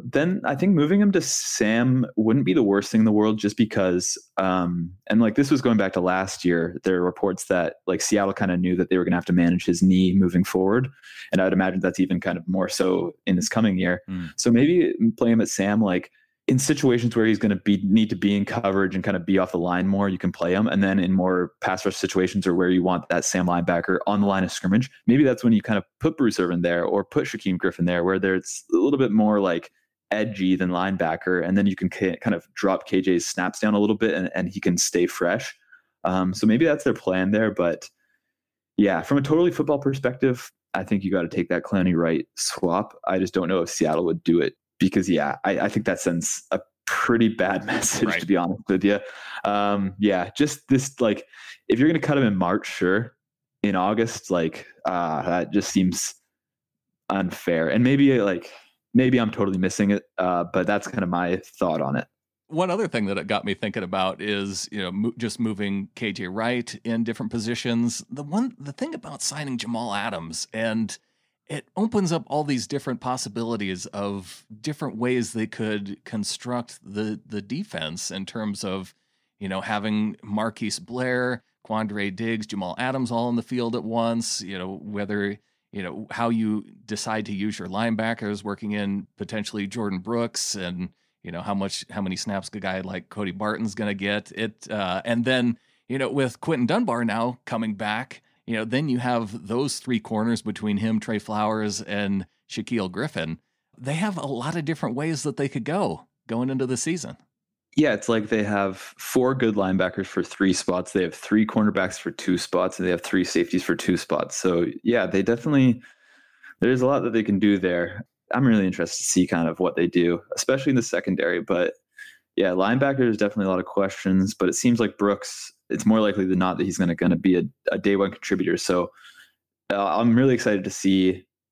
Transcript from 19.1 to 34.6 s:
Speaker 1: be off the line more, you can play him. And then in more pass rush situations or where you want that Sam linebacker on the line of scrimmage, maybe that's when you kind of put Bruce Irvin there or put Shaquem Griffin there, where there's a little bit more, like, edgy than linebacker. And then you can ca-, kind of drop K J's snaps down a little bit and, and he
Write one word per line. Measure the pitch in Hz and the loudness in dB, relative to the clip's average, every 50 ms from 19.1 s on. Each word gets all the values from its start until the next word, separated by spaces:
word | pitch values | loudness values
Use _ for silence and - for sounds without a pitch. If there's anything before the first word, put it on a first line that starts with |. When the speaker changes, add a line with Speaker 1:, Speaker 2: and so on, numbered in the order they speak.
| 98 90 | -2 -2
Speaker 1:
be | 85 - 98 92 | 0 2 2 2
off | 92 90 | 2 2
the | - 87 | 0 -2
line | 82 87 87 90 92 | 0 0 0 0 2
more, | 95 98 98 101 98 | 2 2 2 0 0
you | 92 87 | 0 -2
can | - 92 | -2 -4
play | - - 85 82 90 | -2 -2 -2 0 2
him. | 98 110 | 2 2
And | 110 - 98 | 2 2 2
then | 98 95 95 98 | 2 4 4 2
in | 90 90 | 2 2
more | 95 95 90 92 92 90 87 85 - _ | 2 2 4 2 2 2 0 -2 -4 _
pass | - - 95 90 - | -4 -2 -2 -2 -2
rush | 101 92 - | -4 -2 -2
situations | - 92 - 95 92 90 - 104 90 95 | -2 0 2 2 2 2 0 0 0 2
or | 85 | 2
where | 90 92 90 | 4 4 4
you | 90 92 | 4 4
want | 87 92 90 85 - - | 4 2 2 0 -2 -2
that | 87 87 - | -2 -2 0
Sam | - - 95 90 87 | 0 0 0 2 2
linebacker | 87 87 87 85 90 87 85 - 92 - - - | 2 2 2 2 0 0 0 0 -2 0 0 0
on | 104 104 | 2 2
the | 101 101 | 2 2
line | 98 95 92 | 2 2 0
of | 87 - | -2 -2
scrimmage, | - - 90 95 113 127 135 - _ _ - | -4 0 2 2 2 2 0 -6 _ _ 4
maybe | 117 139 151 | 6 6 6
that's | 131 123 - - | 4 4 4 4
when | 120 | 4
you | 113 104 | 4 4
kind | - - 110 101 | 4 2 -2 -2
of | 87 _ _ _ | -2 _ _ _
put | - 160 156 | -2 0 2
Bruce | - 139 113 101 - | 2 2 2 2 2
Irvin | 92 87 87 87 | 0 0 0 0
there | 87 85 87 87 85 | 0 2 2 2 0
or | - - 101 95 | 0 0 0 -2
put | - - 147 - | -2 -2 -2 -2
Shaquem | - - 110 - 98 95 85 | -2 -6 -6 -4 -2 -2 0
Griffin | - 95 - - 90 | 0 -2 0 0 0
there, | 87 90 87 85 | 0 2 2 2
where | 92 95 95 | 2 0 2
there's | 92 95 95 92 - - - - - - - | 2 0 0 0 -2 -6 -10 -14 -4 0 2
a | - | 2
little | - 135 143 131 | 4 2 2 2
bit | 135 120 | 2 2
more, | 104 110 107 107 107 104 | 4 4 4 4 4 2
like, | 98 92 85 85 - - _ _ _ _ _ _ _ _ | 2 0 0 -2 -4 -8 _ _ _ _ _ _ _ _
edgy | 101 107 110 117 107 95 95 92 92 | -4 -2 -2 -4 -2 0 2 2 2
than | 87 92 90 | 2 2 0
linebacker. | 90 87 90 98 98 92 87 80 80 85 - 92 92 90 80 | 0 0 -2 -2 -2 0 -2 -2 -2 -2 -2 0 0 0 2
And | 87 92 101 | 2 2 2
then | 101 101 | 2 2
you | 92 | 2
can | - - 90 | 0 -2 -4
ca-, | - - - 92 85 - | -2 -2 -2 -2 -2 -2
kind | - 117 104 | -2 -2 -2
of | 85 - _ _ | -2 -4 _ _
drop | - - 98 95 - - - | -2 0 0 0 0 -2 -2
K | - 95 | 0 0
J's | 92 95 92 87 85 | 2 2 2 2 0
snaps | - - - 90 90 - - | -2 -4 -4 -4 -4 -2 -2
down | - 107 104 | 0 2 4
a | 101 | 4
little | 104 104 110 104 | 4 2 2 2
bit | 113 110 73 | 0 0 0
and, | 87 92 - - | 0 -2 -2 -2
and | 87 87 87 | -2 -4 -4
he | - 98 | -4 -2